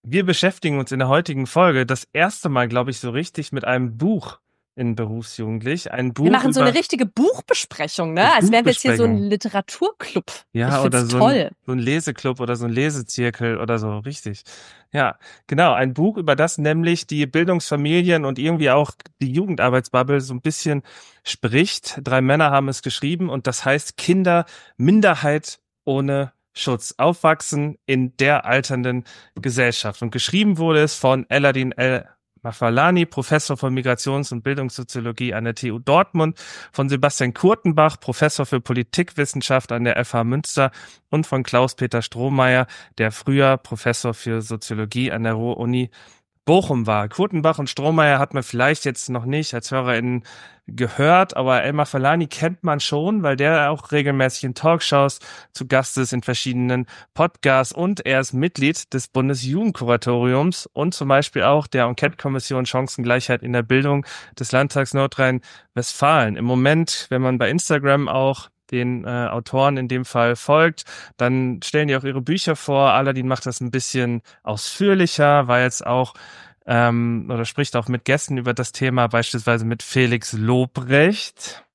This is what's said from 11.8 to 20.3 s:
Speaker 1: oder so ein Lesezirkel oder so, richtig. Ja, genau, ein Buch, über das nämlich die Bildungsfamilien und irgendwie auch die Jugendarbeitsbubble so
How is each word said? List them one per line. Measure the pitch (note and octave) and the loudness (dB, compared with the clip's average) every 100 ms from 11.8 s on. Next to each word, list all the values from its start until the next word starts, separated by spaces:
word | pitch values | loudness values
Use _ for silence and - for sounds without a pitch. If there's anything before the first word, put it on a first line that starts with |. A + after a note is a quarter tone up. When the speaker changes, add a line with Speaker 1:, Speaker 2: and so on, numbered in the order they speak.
| A#2+ D#3 D#3 B2 C3 B2+ | 0 -2 -2 -4 -4 -4
Speaker 1:
oder | A#2+ A#2+ | -4 -2
so | A#2+ | -2
ein | |
Lesezirkel | A#2 D3+ D3 A#2 - A#2+ A2 A#2 A2+ | 0 0 -2 -6 -2 -2 0 -2 -2
oder | A2+ A#2 | -2 -2
so, | G#2+ G#2 | -2 -6
richtig. | A#2 D3 G#2+ G2+ - - - - _ | -10 -12 -12 -12 -16 -20 -20 -20 _
Ja, | D3 B2 - - - - | 0 0 -2 -20 -20 -4
genau, | C#3+ F3 | 2 4
ein | A#2 C3 | 4 0
Buch, | B2+ F#3 G#3+ | 0 0 0
über | D#3 C#3 | 0 2
das | E3 - | 0 0
nämlich | D3+ D#3+ E3 E3+ - | 0 2 0 -2 -2
die | D3 C#3+ | -4 0
Bildungsfamilien | D#3+ E3+ F3 - D3 D3 E3+ F3 E3 | 0 2 0 0 -2 2 2 4 2
und | C#3 A#2+ | 0 -2
irgendwie | D3+ E3+ C#3+ | 0 2 4
auch | C#3 D3 - - _ | 4 2 -6 -20 _
die | C#3 | -2
Jugendarbeitsbubble | C#3 G3 D#3+ B2 B2+ - B2+ B2+ C#3+ | 0 -2 0 2 2 2 0 2 0
so | C3 | -2